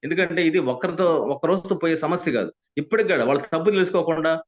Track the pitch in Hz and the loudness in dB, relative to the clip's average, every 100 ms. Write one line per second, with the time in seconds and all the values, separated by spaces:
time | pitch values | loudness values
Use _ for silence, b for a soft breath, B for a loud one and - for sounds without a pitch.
0 | 143 165 175 170 165 165 135 123 185 170 | -4 -2 0 2 2 2 0 -2 -2 0
1 | 180 156 113 139 165 190 - 185 165 160 | 2 2 0 -2 0 0 0 -2 0 0
2 | 156 156 - 120 85 - _ - 147 226 | 0 -2 -2 -2 -2 -6 _ -8 -2 0
3 | 202 160 117 143 - 165 175 202 180 185 | 2 2 2 0 -2 -2 2 2 2 0
4 | 165 160 160 160 | 0 0 0 -2